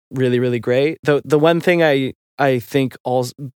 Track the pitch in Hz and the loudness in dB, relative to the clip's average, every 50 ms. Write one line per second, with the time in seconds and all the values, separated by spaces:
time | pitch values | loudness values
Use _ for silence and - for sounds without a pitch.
0 | _ _ - 131 131 123 123 123 123 127 120 120 110 127 123 131 139 156 160 - | _ _ -6 -2 -2 0 0 0 0 0 -2 -4 -2 0 0 0 0 0 -2 -4
1 | - - 147 139 - 135 151 151 147 165 170 170 - 185 180 170 165 156 139 139 | -2 0 0 0 0 0 0 2 4 4 2 2 2 0 2 2 2 2 2 0
2 | 135 123 - - _ _ _ - 143 139 131 123 107 - - 143 135 123 - - | -2 -4 -8 -12 _ _ _ -2 0 0 0 -2 -4 -2 -2 -2 -2 -2 -4 -8
3 | _ 127 123 127 127 123 - - 147 131 - | _ -4 -2 -2 -2 -4 -8 -12 -16 -16 -16